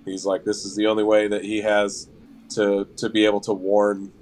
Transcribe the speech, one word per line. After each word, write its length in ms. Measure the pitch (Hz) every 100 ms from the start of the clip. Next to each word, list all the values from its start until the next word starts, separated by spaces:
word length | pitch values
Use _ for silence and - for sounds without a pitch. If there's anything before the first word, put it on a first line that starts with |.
| -
He's 200 | 95 98
like, 180 | 92
this 220 | 107 101 98
is 100 | 98
the 120 | 107
only 160 | 110
way 240 | 107 107 104
that 140 | 104 98
he 160 | 107
has 480 | 107 104 101 101 - - - - - -
to, 300 | 101 101 101 -
to 120 | 113
be 160 | 110 107
able 140 | 101
to 120 | 107
warn 580 | 98 95 104 104 98 98 -